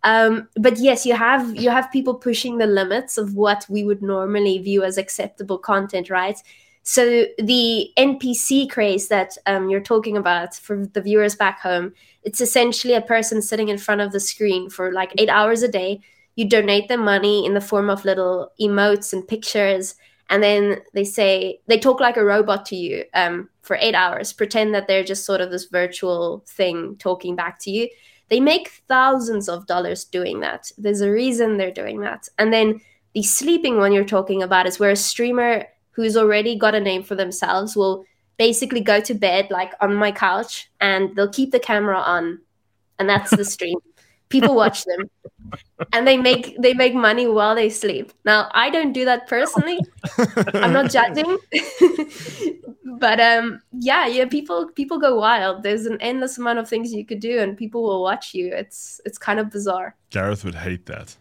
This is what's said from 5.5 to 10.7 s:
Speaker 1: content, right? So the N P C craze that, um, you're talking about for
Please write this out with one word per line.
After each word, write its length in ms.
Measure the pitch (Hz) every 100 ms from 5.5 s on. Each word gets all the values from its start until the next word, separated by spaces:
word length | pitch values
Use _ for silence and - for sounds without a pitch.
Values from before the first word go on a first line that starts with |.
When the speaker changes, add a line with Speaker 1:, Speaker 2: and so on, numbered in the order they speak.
| 185
Speaker 1:
content, 500 | - 196 196 190 180
right? 300 | 185 185 208 - - _ _
So 420 | - - 240 240 226 -
the 540 | 214 247 233 226 - -
N 220 | 277 269
P 160 | 254
C 320 | 233 - 269 269
craze 400 | - 208 190 196
that, 280 | 202 185 - -
um, 240 | 196 190
you're 100 | 196
talking 360 | 196 226 220 208
about 400 | 185 175 175 -
for 280 | -